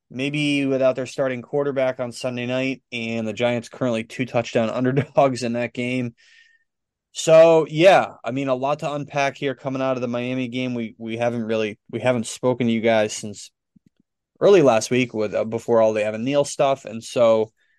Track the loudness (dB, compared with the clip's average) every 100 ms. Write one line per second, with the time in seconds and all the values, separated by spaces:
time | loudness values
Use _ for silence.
0 | _ -6 -4 -2 0 0 0 2 2 0
1 | -4 -4 -4 -4 -6 -4 -2 0 -2 -2
2 | -6 -8 -8 -6 -4 -2 -2 -6 _ -8
3 | -6 -4 -4 -2 -2 -2 -6 -6 -4 -2
4 | -6 -8 -4 -4 -2 -2 -2 -2 -2 0
5 | -2 2 2 0 -4 -4 -6 -6 -6 -6
6 | -6 -10 _ _ _ _ _ _ _ _
7 | _ -6 6 8 10 8 2 4 6 6
8 | 4 -4 -8 -4 -2 -2 -2 -4 -4 -8
9 | -6 -2 -2 -2 -6 -6 -6 -4 -2 -2
10 | -4 -6 -6 -6 -6 -6 -6 -6 -8 -10
11 | -10 -4 -2 -2 -4 -4 -4 -8 _ -4
12 | -2 -2 -4 -4 -2 -2 0 0 2 2
13 | 0 -4 -12 -16 -20 _ _ _ _ _
14 | _ _ _ 0 6 6 6 4 2 -2
15 | -2 -2 -4 -2 -4 -4 0 2 4 2
16 | -2 -4 -2 0 -2 0 0 -2 -6 -14
17 | -6 2 4 4 0 _ _